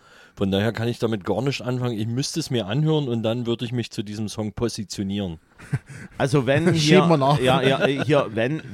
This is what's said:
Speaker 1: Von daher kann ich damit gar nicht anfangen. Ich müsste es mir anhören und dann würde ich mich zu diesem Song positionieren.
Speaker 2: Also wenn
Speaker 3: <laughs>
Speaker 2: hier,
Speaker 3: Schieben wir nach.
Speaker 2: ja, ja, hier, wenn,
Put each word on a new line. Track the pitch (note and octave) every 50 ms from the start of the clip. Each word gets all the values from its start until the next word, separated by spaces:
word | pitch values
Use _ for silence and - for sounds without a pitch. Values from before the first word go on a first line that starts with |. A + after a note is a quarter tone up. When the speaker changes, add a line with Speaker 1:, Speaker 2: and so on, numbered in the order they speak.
| _ - - - - - _ -
Speaker 1:
Von | G2+ F#2+
daher | F#2+ G2 G#2 A#2 G#2
kann | A2 A2+
ich | A#2+ A#2 -
damit | B2 A2 A2+ G2+ F2
gar | A2 F#2+ G2+
nicht | B2+ C#3+ C3 - B2
anfangen. | B2 B2+ B2 B2 B2 A#2+ G2+
Ich | A2
müsste | A2+ A#2 B2+ C#3+ - - E3+
es | C#3+ -
mir | C3+ A#2 G2+
anhören | F2+ A2 D3 D3+ D#3 D#3 D3+ D3 B2
und | A#2+ A#2 G#2+
dann | A2+ A#2 B2 A#2+
würde | A#2 A#2 A2+ B2+
ich | A2 B2+
mich | B2 A2 -
zu | - - G#2
diesem | G#2 G#2 G#2+ A2 G2+
Song | - - A2 G#2+ -
positionieren. | - A#2+ A2 - - G#2 - - - G2+ F#2+ G2 G#2 G2+ F2+ E2 D#2+ - _ _ - - - - - - - - - - - - -
Speaker 2:
Also | B2+ C3 B2 C#3+ A#2+
wenn | B2 C3+ D3+ E3
Speaker 3:
<laughs> | F3+ E3+
Speaker 2:
hier, | E3 D3 D3+ F3 F#3
Speaker 3:
Schieben | - E3+
wir | E3
nach. | D3 C3+ C#3 D3 C#3+
Speaker 2:
ja, | B2+ B2+ C3 C3+ B2+
ja, | C3+ C3+ C3+ G3+
hier, | C3+ C#3+ C3 B2+ A#2 D3+ C#3+ A#2 G2+ G#2+
wenn, | A2 A2+ B2+ D#3 D#3 - -